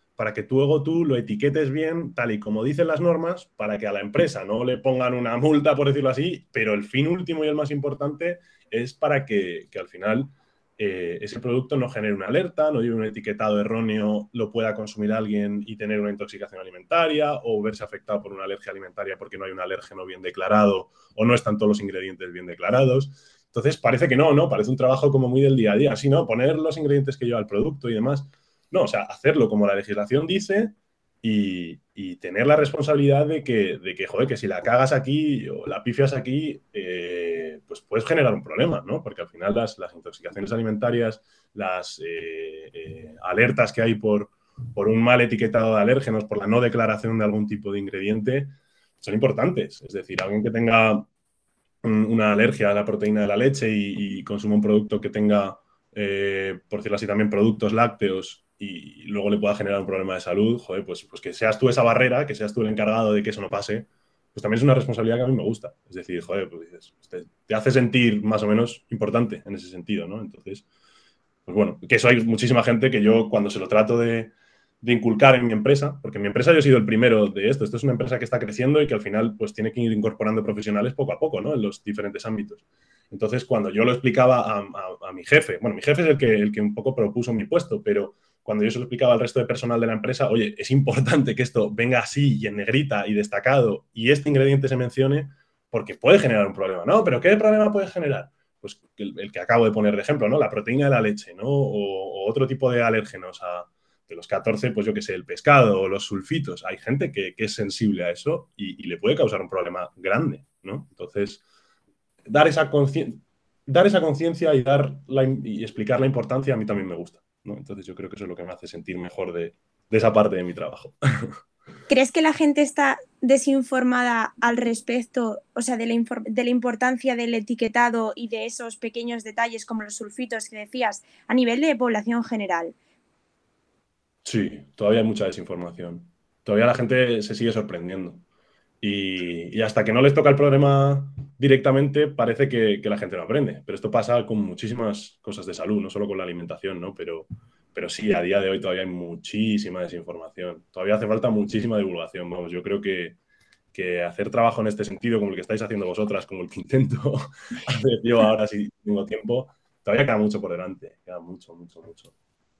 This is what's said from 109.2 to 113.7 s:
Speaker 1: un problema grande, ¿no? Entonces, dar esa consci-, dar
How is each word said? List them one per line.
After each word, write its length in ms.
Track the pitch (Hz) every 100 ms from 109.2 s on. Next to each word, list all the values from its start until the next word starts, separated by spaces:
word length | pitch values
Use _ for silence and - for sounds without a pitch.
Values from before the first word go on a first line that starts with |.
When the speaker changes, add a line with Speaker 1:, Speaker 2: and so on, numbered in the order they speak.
| 117 95
Speaker 1:
un 80 | 90
problema 400 | 95 87 92 - -
grande, 480 | 95 113 151 69 _ _
¿no? 240 | 95 139 -
Entonces, 520 | - 87 101 101 - _ _ _ _ _ _ _ _
dar 240 | - 147 160
esa 220 | 151 147
consci-, 500 | 147 139 147 - - _ _ _ _
dar 200 | -